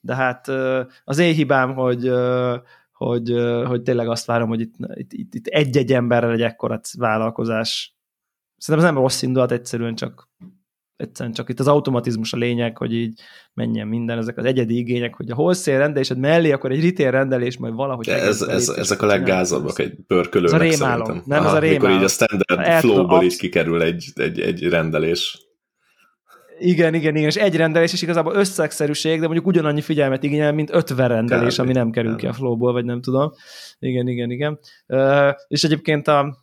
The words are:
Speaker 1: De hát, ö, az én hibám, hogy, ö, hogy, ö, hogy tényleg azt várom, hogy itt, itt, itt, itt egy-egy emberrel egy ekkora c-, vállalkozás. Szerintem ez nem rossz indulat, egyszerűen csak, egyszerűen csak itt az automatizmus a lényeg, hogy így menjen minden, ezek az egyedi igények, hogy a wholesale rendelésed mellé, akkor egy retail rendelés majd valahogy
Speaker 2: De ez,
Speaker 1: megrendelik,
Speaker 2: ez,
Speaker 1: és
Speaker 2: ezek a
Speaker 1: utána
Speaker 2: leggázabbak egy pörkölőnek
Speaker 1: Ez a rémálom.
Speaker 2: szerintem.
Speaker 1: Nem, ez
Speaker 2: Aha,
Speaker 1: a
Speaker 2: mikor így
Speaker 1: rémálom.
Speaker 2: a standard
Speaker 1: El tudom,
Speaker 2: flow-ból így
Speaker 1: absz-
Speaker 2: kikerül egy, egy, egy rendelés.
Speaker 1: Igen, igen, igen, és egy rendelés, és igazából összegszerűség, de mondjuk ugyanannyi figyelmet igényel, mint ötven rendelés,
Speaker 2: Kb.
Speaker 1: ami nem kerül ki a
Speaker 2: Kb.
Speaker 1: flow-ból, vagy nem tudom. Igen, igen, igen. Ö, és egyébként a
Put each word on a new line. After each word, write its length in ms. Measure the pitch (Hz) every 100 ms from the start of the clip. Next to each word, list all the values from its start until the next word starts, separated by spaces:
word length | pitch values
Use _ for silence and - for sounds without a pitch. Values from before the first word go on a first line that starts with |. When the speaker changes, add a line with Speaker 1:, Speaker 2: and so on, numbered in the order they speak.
Speaker 1:
De 140 | -
hát, 340 | 127 131 123 -
ö, 340 | 135 131 131 127 _
az 140 | - 139
én 160 | 175
hibám, 400 | 156 139 135 127
hogy, 320 | 131 127 123 123
ö, 500 | 123 123 127 123 123 123 _ _
hogy, 380 | _ - 120 117
ö, 340 | 120 120 120 127
hogy 160 | 123
tényleg 260 | 123 123 117
azt 180 | 117 -
várom, 220 | 117 113
hogy 120 | 113
itt, 140 | 113 _ -
itt, 180 | - -
itt, 220 | - -
itt 120 | 123 -
egy-egy 460 | 147 147 131 123
emberrel 400 | 127 123 120 117
egy 100 | 117
ekkora 380 | 117 - 117 113
c-, 160 | - -
vállalkozás. 1000 | 120 110 110 113 113 110 113 - - _ _ _ _ _ _ _
Szerintem 320 | - 156 170
ez 60 |
nem 80 | 147
rossz 200 | 131 -
indulat, 300 | 131 127 123
egyszerűen 420 | 123 123 120 117
csak, 340 | 113 - - _ _ 180 _ _ _ _ _
egyszerűen 380 | - - 123
csak 140 | 113 123
itt 120 | -
az 80 | 135
automatizmus 640 | 147 147 123 120 113 113
a 40 | 120
lényeg, 400 | 120 120 117 113
hogy 160 | 117
így 260 | 113 117 113 - - _
menjen 320 | - 117 113 107
minden, 300 | 113 117 117
ezek 180 | 113 117
az 80 |
egyedi 320 | 120 131 117 117
igények, 380 | 120 120 120
hogy 160 | - 113
a 40 |
wholesale 440 | 120 160 185 185 135
rendelésed 400 | 147 143 135 127
mellé, 320 | 135 165 160
akkor 180 | 139 135
egy 120 | 131
retail 260 | 170 180 135
rendelés 460 | 127 135 131 120 127
majd 160 | 120
valahogy 320 | 113 139 127 113
Speaker 2:
De 60 |
ez, 280 | - - -
Speaker 1:
megrendelik, 280 | - 92 -
Speaker 2:
ez, 60 |
Speaker 1:
és 60 | -
Speaker 2:
ezek 200 | 90 104
a 20 | 104
Speaker 1:
utána 120 | 101
Speaker 2:
leggázabbak 580 | 90 92 90 78 73 -
egy 160 | - - -
pörkölőnek 540 | 92 87 101 87 117
Speaker 1:
Ez 0 |
a 20 |
rémálom. 440 | 165 156 135 120 113
Speaker 2:
szerintem. 160 | - 131 143
Speaker 1:
Nem, 40 | 156
ez 0 |
Speaker 2:
Aha, 40 | 160
Speaker 1:
a 40 |
Speaker 2:
mikor 140 | 156
így 60 | 151
Speaker 1:
rémálom. 240 | 101 95
Speaker 2:
a 40 | 95
standard 520 | - 113 101 - 90 -
Speaker 1:
El 120 | 165
tudom, 160 | 180 101
Speaker 2:
flow-ból 220 | 92 165
így 20 | 90
Speaker 1:
absz- 80 | 175
Speaker 2:
kikerül 420 | 92 - 80 85
egy, 220 | 82 85 85
egy, 260 | - - -
egy 280 | - 85 82
rendelés. 680 | 87 80 78 80 87 - - _ _ _ _ _ _ _ _ _ - _ -
Speaker 1:
Igen, 360 | 180 170 165
igen, 220 | 160 151 151
igen, 120 | 151
és 80 | 156
egy 200 | 208 160
rendelés, 360 | 165 160 170
és 100 | 180
igazából 320 | 170 170 160
összegszerűség, 840 | 196 196 190 151 - 147 147 160 160
de 40 | 160
mondjuk 200 | 165 170
ugyanannyi 340 | 175 156 147
figyelmet 420 | 147 156 139 127
igényel, 300 | 147 147 151
mint 200 | 151 151
ötven 360 | 175 160 127 127
rendelés, 460 | 117 117 143 120
Speaker 2:
Kb. 60 | -
Speaker 1:
ami 120 | 127
nem 180 | 127 117
kerül 260 | 113 113 113
ki 100 | -
a 40 |
Speaker 2:
Kb. 40 | 120
Speaker 1:
flow-ból, 360 | 131 117 123
vagy 120 | 123
nem 160 | 123 120
tudom. 320 | 123 127 151 151 - - - -
Igen, 300 | 131 127 123
igen, 220 | 120 120
igen. 280 | 123 147 151 - - _
Ö, 420 | 131 135 139 139 139 -
és 160 | 143
egyébként 440 | 160 156 - 151 143
a 100 | 147 143 139